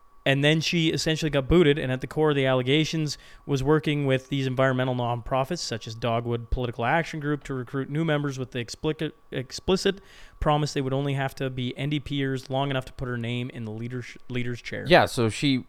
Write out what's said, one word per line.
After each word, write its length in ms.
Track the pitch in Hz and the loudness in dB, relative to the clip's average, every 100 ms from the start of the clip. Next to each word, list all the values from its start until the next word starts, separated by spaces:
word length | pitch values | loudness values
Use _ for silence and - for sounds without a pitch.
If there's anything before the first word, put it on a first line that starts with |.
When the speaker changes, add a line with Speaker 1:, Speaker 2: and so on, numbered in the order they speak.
| - - | -20 -4
Speaker 1:
and 200 | 143 139 | 0 4
then 180 | 147 160 | 4 4
she 280 | - 170 160 | 2 2 2
essentially 420 | 147 160 156 156 | 2 0 -2 0
got 160 | 143 127 | 0 4
booted, 320 | 170 147 151 | 6 6 4
and 120 | 131 | 0
at 100 | 127 | -4
the 40 | 139 | -4
core 240 | 156 156 | 0 2
of 60 | 139 | 4
the 100 | 131 | 2
allegations 720 | 131 127 151 151 160 151 - - - - | 2 4 2 2 0 -2 -6 -12 -14 -4
was 160 | 139 | 0
working 420 | 131 156 160 147 139 | 4 2 2 0 2
with 240 | 131 - | 0 0
these 160 | 139 131 | -2 0
environmental 480 | 127 131 127 131 | 2 2 2 0
nonprofits, 680 | 123 120 120 - 131 135 175 | 0 -2 -4 -2 -2 -2 -4
such 280 | - 113 117 | -6 -6 -8
as 80 | 110 | -4
Dogwood 560 | 120 113 120 117 113 | -2 0 0 -4 -2
Political 340 | - 120 113 117 | -2 -2 -2 0
Action 340 | 165 160 156 | 0 0 -4
Group, 240 | 147 147 - | -4 -4 -4
to 100 | 131 | -8
recruit 340 | 120 139 135 | -4 -6 -4
new 160 | 147 165 | -2 0
members 320 | 147 143 131 | 0 0 -4
with 140 | 123 | -6
the 80 | 127 | -6
explicit, 560 | 117 - 156 151 151 - - | -8 -4 -4 -2 -6 -8 -10
explicit 680 | 135 127 - - 185 196 190 - - - - | -8 -8 -6 0 2 0 -2 -8 -20 -20 -2
promise 340 | 156 147 147 | 0 2 0
they 80 | 147 | -2
would 120 | 131 | -2
only 220 | 135 143 139 | -2 0 -2
have 180 | 135 - | -4 -4
to 140 | 131 | -6
be 260 | 127 123 - | -4 -6 -4
N 140 | 143 | -4
D 100 | 151 | -4
Pers 520 | - 143 135 131 - | -2 -2 -2 -2 -4
long 180 | 131 139 | -2 -2
enough 160 | 131 - | -2 -6
to 80 | |
put 140 | - 131 | -8 -6
her 100 | 120 | -4
name 320 | 117 120 123 | -4 -4 -6
in 140 | 120 110 | -8 -8
the 60 | |
leaders-, 440 | 107 120 127 - - - | -8 -8 -8 -10 -14 -6
leader's 320 | 123 120 120 | -4 -4 -6
chair. 240 | - 107 101 | -8 -6 6
Speaker 2:
Yeah, 200 | 165 101 | 6 6
so 200 | - 113 | 4 0
she 380 | - 143 127 | 2 0 0